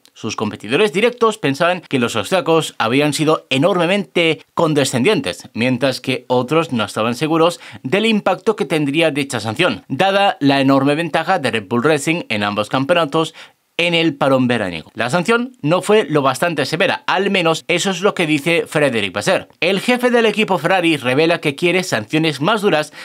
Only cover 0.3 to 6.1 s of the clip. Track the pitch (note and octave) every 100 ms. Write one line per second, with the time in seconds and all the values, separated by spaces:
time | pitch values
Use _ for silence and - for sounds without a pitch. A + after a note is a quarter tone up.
0.3 | - G#2+ G#2+ G#2 C#3 G#3 G3 A#3 A#3+ A3+
1.3 | G#3+ - - F3 F3+ - C#3 A#2 A2+ G2
2.3 | F#3 E3 D#3+ D#3 - A2+ C3+ D3 C#3+ D3+
3.3 | D#3+ - C3+ E3 F#3 E3 G3+ F#3+ - E3
4.3 | D#3 - - E3 D3 C3+ B2+ C#3+ G3+ F#2+
5.3 | E2+ - G#2+ B2 B2+ C#3 B2 -